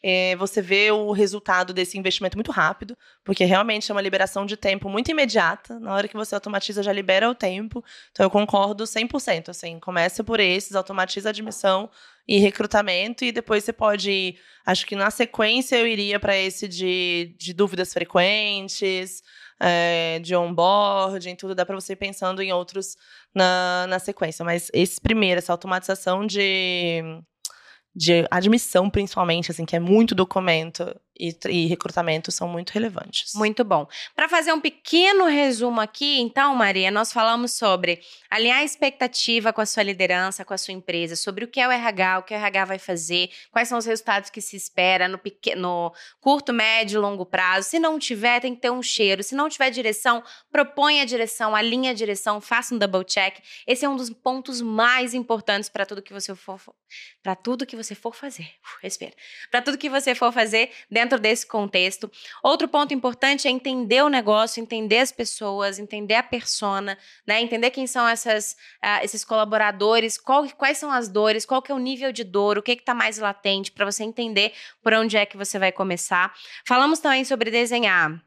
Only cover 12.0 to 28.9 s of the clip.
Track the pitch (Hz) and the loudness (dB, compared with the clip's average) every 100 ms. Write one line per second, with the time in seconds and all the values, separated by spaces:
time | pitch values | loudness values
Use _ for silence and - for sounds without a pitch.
12 | - _ - 202 196 - 208 214 208 180 | -20 _ 2 4 4 4 0 2 2 0
13 | 202 240 247 226 - 214 208 - 220 208 | -2 -2 -4 -4 0 0 0 0 0 2
14 | 196 196 185 175 - - - 185 - 196 | 0 -2 -2 -8 -20 -8 -2 -2 -2 -2
15 | 196 - 233 - 214 240 254 247 233 214 | -2 0 -4 0 2 2 2 2 2 0
16 | 202 202 202 196 190 185 208 175 185 180 | -2 -2 0 0 0 -4 -10 -4 -2 0
17 | 180 175 170 - 170 170 202 180 185 - | 0 -2 -4 -10 -12 0 0 0 -2 -2
18 | 170 185 180 214 208 202 190 - 196 185 | 0 2 4 2 -2 -4 -8 -4 -2 -2
19 | 185 - _ - - _ 180 175 170 170 | -6 -12 _ -20 -20 _ 0 2 2 0
20 | 165 165 170 180 175 170 175 202 202 196 | 0 -4 -2 0 0 2 4 6 4 2
21 | 190 196 180 180 190 185 180 196 - 196 | 0 -4 -10 -12 -8 -4 -4 -4 -8 -8
22 | 196 196 185 190 196 180 180 196 190 - | -8 -4 -4 -4 -2 -4 -4 -10 -10 -14
23 | _ - _ 190 185 180 180 180 180 185 | _ -20 _ 2 4 4 2 0 0 -2
24 | 185 196 165 156 170 175 - - 180 - | -4 -4 -4 -4 -4 -4 -2 0 2 0
25 | - 220 196 180 175 175 190 185 185 190 | 0 2 2 2 0 -4 -2 -4 -2 -4
26 | - 185 208 202 196 190 185 180 175 165 | 0 -2 -2 0 0 0 0 -2 -2 -2
27 | 160 160 165 _ - - - - _ - | -6 -12 -18 _ -18 -18 -20 -20 _ -4
28 | 156 170 165 180 190 233 - 185 196 | 4 4 4 2 4 4 4 2 2